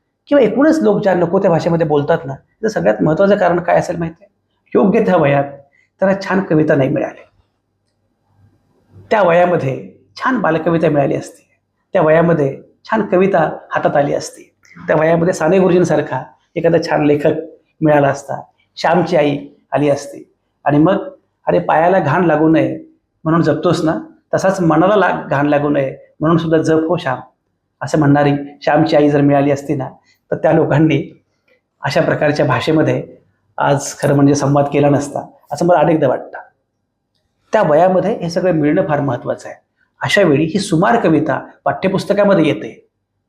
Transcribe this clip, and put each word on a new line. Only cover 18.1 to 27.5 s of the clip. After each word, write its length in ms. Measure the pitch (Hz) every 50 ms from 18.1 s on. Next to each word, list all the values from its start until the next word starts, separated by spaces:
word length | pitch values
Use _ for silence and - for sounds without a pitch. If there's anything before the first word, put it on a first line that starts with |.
| 135 - - - 135 135 - _ _ _ _ _ _
श्यामची 420 | - - 160 165 180 175 170 180
आई 200 | 156 147 147 139 139 - - - _ _ -
आली 180 | - 135 147 147
असती. 440 | 139 - - - - - - _ _ _ _ _ _ _ -
आणि 140 | - 143
मग, 320 | 147 156 180 196 190 - - - - _ _ _ _ -
"अरे 120 | 156 170 175
पायाला 400 | 170 175 165 156 165 180 190 190
घाण 240 | 165 143 143 180 185
लागू 260 | 165 151 147 160 160
नये 300 | 160 151 135 131 - - - - _ _ _ _ _ _ -
म्हणून 180 | 156 160 170
जपतोस 420 | 147 151 139 - - 180 165 - 151
ना, 140 | 156 165 220 - - - _ _ _ -
तसाच 280 | 151 170 190 190 185
मनाला 340 | 175 160 151 156 180 190 214
ला-, 320 | 208 180 185 185 165 - -
घाण 180 | 143 139 143
लागू 220 | 147 147 143 143 147
नये 280 | 147 143 135 131 - - - _ _ -
म्हणून 180 | 151 156 170
सुद्धा 200 | 160 165 160 165
जप 300 | 160 147 160 160 160 160 160
हो 80 | 180
श्याम," 220 | 175 - 139 127 123 - - _ _ _ _